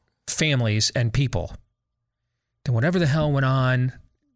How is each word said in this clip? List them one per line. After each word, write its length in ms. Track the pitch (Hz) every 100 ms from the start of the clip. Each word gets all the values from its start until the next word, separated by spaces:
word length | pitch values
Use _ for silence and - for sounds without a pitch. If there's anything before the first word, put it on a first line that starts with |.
| _ _ -
families 600 | - 156 131 113 107 - 131
and 180 | 113
people 400 | 123 135 87 78 - _ _ _ _ _ _ _ _ _ _ -
than 80 |
whatever 240 | 117 147 185
the 80 | 151
hell 260 | 156 151
went 140 | 139 131
on 480 | 135 127 127 127 - - _ _